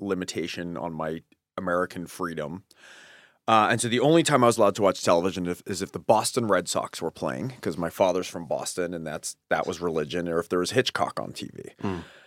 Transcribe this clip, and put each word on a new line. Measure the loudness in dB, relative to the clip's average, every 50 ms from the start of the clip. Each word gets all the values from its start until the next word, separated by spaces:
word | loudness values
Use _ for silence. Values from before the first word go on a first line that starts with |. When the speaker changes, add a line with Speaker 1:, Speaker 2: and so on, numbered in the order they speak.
Speaker 1:
limitation | -6 -4 -4 -4 -4 -6 -6 -6 -6 -6 -6 -8 -8 -8 -8 -8
on | -8 -8 -6
my | -6 -6 -6 -6 -8 -10 _ _ _ _ _ _ -8
American | -4 -2 0 0 -2 -2 -4 -10 -12
freedom. | -12 -8 -8 -8 -6 -6 -6 -8 -8 -8 -12 -14 _ _ _ -20 -20 -20 -20 -20 -20 -20 -20 _ _ _ _ _
Uh, | 4 6 6 6 6
and | 4 2 2
so |
the | 0 2 4
only | 4 6 6 6 6
time | 6 6 6 6
I |
was | 6 6
allowed | 6 6 4 6
to | 4 4
watch | 2 2 2 2
television | 4 4 4 4 2 -2 -2 -4
if, | -4 -6 -6 -6
is | -8 -6 -6 -6
if | -6 -8
the | -4
Boston | 2 2 4 4 2 0 -2 -2 0 2
Red | 2 2 2
Sox | 0 -2 -4 -4 -4 -8 -6 -6
were | -6
playing, | -6 -4 -4 -4 -4 -4 -6 -8 -10 -8
'cause | -6 -6 -4
my | -2 -4 -4
father's | 0 2 2 4 4 2 -2
from | -4 -8 -12 -6
Boston, | -6 -6 -4 -4 -6 -4 -4 -4 -4 -6
and | -8 -8
that's, | -8 -10 -8 -10 -12 -12 -14 _ _
that | -2 0 0
was | -2 -4 -4 -4
religion, | -2 -2 -2 -2 -2 -4 -4 -4
or | 0 -2 -2
if | 0 0
there | 0 0
was | 0 0
Hitchcock | 0 0 0 0 -2 -2 -2 -2 -4 -6
on | -8 -8 -10
T | -12 -12 -12 -12
V. | -14 -16 -16 -12 _ -6
Speaker 2:
Mm. | -6 -6 -6 -8 -12 -18 -20 -20